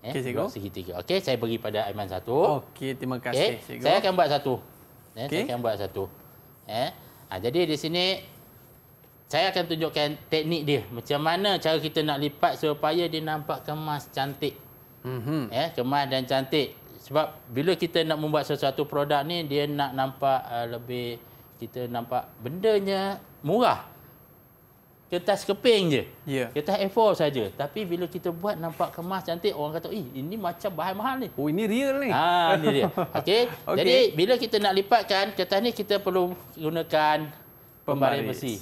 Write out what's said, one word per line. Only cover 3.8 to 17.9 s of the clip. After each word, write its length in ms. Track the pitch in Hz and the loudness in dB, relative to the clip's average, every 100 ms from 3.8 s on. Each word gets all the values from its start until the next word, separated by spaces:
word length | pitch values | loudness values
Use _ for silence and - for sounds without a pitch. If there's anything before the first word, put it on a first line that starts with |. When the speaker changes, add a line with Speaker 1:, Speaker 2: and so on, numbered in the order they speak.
Speaker 1:
saya 160 | 135 190 | 2 4
akan 160 | 196 | 4
buat 160 | 180 156 | 2 2
satu. 260 | 147 139 120 - - - - - - | 2 0 -2 -4 -20 -20 -20 -20 -12
Eh, 80 | |
Speaker 2:
Okey. 80 | 135 | -4
Speaker 1:
saya 120 | 151 226 | -4 -2
akan 100 | 123 | -2
buat 120 | 117 104 | -2 -2
satu. 220 | 98 104 95 - - - - - - | -4 -6 -8 -10 -20 -20 -20 -20 -8
Eh, 200 | 107 143 - - - | -4 -4 -6 -20 -20
ah, 140 | - 95 | -12 -4
jadi 200 | 110 151 | 0 2
di 80 | 175 | 2
sini 460 | 151 160 175 185 190 - - - - - - - - - - | 0 0 0 2 0 -6 -20 -20 -20 -20 -20 -20 -20 -20 -20
saya 240 | _ 147 190 | _ 2 2
akan 160 | 185 165 | 2 -2
tunjukkan 420 | 165 156 151 147 151 - | -2 -2 0 -2 -2 -2
teknik 340 | 156 156 170 | 0 0 -2
dia. 220 | 143 143 107 | 2 0 0
Macam 300 | 120 - 143 | -10 -2 0
mana 380 | 156 175 202 185 | 2 2 2 2
cara 240 | 160 160 | 2 0
kita 240 | 156 160 | 0 -2
nak 160 | 156 143 | 0 0
lipat 400 | 147 143 175 131 | -2 2 0 2
supaya 480 | 151 147 151 165 170 | -2 0 0 0 0
dia 160 | 156 | -2
nampak 400 | 156 156 147 143 | -4 -6 -4 -8
kemas, 480 | - 151 156 147 - | -6 -6 -4 -6 -6
cantik. 480 | - 139 131 143 - - - - - | -4 -4 -2 -4 -6 -20 -20 -20 -14
Speaker 2:
Mhm. 480 | 127 127 117 151 117 | -8 -6 -2 -2 -2
Speaker 1:
Eh, 200 | 117 165 | -2 -2
kemas 340 | 156 123 143 139 | -2 0 0 2
dan 180 | 131 | -2
cantik. 520 | 123 135 135 156 127 - - - | 0 -2 2 0 0 -4 -20 -20
Sebab 380 | - 143 151 - - | -2 0 0 -4 -8
bila 260 | 120 156 | -2 0
kita 260 | 175 170 | 0 0